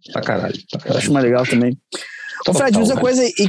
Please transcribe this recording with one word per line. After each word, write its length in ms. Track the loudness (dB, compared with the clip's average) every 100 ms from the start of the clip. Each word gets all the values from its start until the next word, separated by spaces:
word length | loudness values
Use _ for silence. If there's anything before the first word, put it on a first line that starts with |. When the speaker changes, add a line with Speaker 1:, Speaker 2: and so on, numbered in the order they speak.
| -8
Speaker 1:
pra 100 | -6
caralho, 320 | -4 -2 -4 -8 -10
pra 80 | -8
Speaker 2:
Eu 20 |
Speaker 1:
caralho. 180 | -4 -2
Speaker 2:
acho 140 | 0
mais 120 | 2 4
legal 200 | 2 2
também. 280 | 2 2 -2 _ -16 -14 -16 -16 -8 -2
Ô, 60 | 0
Fred, 160 | 2
Speaker 1:
Total, 100 | 2
Speaker 2:
usa 120 | 2 2
Speaker 1:
velho. 100 | 2
Speaker 2:
coisa 160 | 2
aí. 100 | 2
E 100 | 2